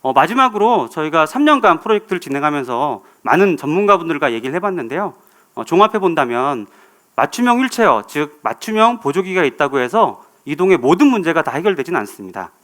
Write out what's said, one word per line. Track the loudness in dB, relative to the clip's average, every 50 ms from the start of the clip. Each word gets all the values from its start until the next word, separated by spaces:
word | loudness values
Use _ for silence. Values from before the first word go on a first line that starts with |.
| -4
어, | 2 2
마지막으로 | 2 2 4 2 2 2 2 2 2 2 2 2 2 0 -4
저희가 | -6 -6 -6 0 2 2 0
삼 | 2 0 0 2
년간 | 4 4 4 4 4 2 2
프로젝트를 | 0 -2 -2 -2 0 -4 -6 -6
진행하면서 | -6 -6 -6 -2 -2 -2 -2 -2 -4 -4 -4 -2 -2 -4 -4 -8 _ _ _ _ _
많은 | 0 2 4 4 2 2
전문가분들과 | -2 -2 -2 -2 0 4 4 4 2 2 -4 -4 -2 -2 -2 -2
얘기를 | -2 -6 -6 -6
해봤는데요. | -4 -4 -4 -4 -4 -6 -6 -6 -6 -6 -6 -8 _ _ _ _ _ _ _ _
어, | -12 -6
종합해본다면 | -2 0 2 2 2 0 -2 -2 -2 0 0 -2 -2 -2 -2 -2 -4 -4 -6 -10 _ _ _ _ _ _ _ _ _ _
맞춤형 | -4 -4 -2 -2 -2 0 2 2 2
휠체어, | 0 -2 0 2 2 2 2 2 -2
즉 | -6 -6 -6 -6 -6 -8 _ _
맞춤형 | -8 -8 -6 -8 -4 0 2 2 2 2 -2
보조기가 | -4 -4 -2 -2 -4 -2 -2 0 0
있다고 | 0 0 -2 -4 -2 0 -2
해서 | -2 0 2 2 2 2 0 -10 -20 _ _ _ _
이동의 | -10 -4 -2 2 2 2
모든 | 2 4 2 4 6 6
문제가 | 4 4 2 0 0 -2 0
다 | -2 -2 -6
해결되진 | -2 -2 -2 -2 -2 -4 -4 -4
않습니다. | -4 -4 -6 -12 -16 -16 -14 -12 -12 -12 -12 _ _